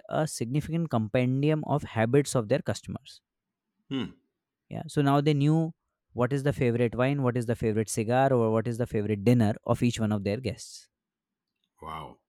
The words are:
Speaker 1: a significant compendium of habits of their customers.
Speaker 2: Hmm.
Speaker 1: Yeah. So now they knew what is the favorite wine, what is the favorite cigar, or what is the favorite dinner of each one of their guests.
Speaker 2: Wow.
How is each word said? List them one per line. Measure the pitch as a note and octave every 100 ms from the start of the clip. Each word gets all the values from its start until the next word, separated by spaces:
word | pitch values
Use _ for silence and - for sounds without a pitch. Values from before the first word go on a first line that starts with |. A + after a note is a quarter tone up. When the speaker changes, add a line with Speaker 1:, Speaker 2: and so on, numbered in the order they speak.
| -
Speaker 1:
a | C#3 D#3
significant | - A#2 C#3+ - E3 E3
compendium | A#2 G#2+ B2+ B2+ C3+ D3 D#3 -
of | C#3+
habits | - A2+ A2+ C#3+ C#3
of | C3 G#2
their | C#3
customers. | - G#2 - G2 - - _ _ _ _ _ _ -
Speaker 2:
Hmm. | C3+ G2 - _ _ _ _ -
Speaker 1:
Yeah. | - D#3
So | D3+
now | C#3 C#3+
they | D3
knew | D3 C#3+ D#3+ D#3+ - _ _ _
what | A2+ A#2+
is | C#3+
the | C#3
favorite | - B2+ A#2 A#2+
wine, | A2+ C3 C#3+
what | B2+ A#2+
is | A2+
the | A2+
favorite | A2+ G#2+ G#2+
cigar, | - G#2+ B2 C3+
or | B2+ A2+
what | A2 A2
is | A#2
the | A#2+
favorite | A2+ G#2 G#2
dinner | G2+ B2 G#2 -
of | - A2+
each | A#2+ A#2
one | G#2+
of | G#2+
their | G2 A2
guests. | B2 - - - - _ _ _ _ _ _ _ _ _
Speaker 2:
Wow. | D#2 D#2 C#2+ -